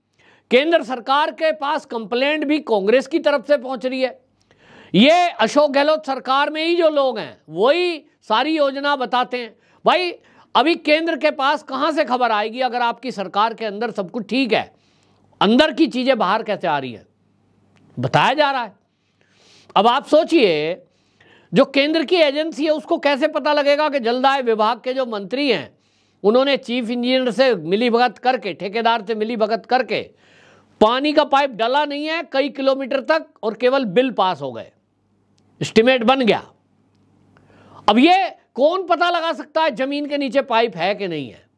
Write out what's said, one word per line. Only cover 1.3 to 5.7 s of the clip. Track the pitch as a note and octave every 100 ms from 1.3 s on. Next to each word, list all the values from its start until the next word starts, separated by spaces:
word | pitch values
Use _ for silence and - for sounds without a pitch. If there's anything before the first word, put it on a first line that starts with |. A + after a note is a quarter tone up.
के | D#4 D#4+
पास | D#4 C#4+ D4+ -
कंप्लेंट | A#3 G#3 B3 C#4 D#4 D4
भी | D4+
कांग्रेस | - G#3+ F#3+ B3+ C4
की | E4
तरफ | C#4+ C#4+ A3
से | D4
पहुंच | B3 C4 B3+
रही | C4
है। | B3+ - _ _ _ _ _ - - F3
ये | C4 F4 F4
अशोक | - A3 D4 D4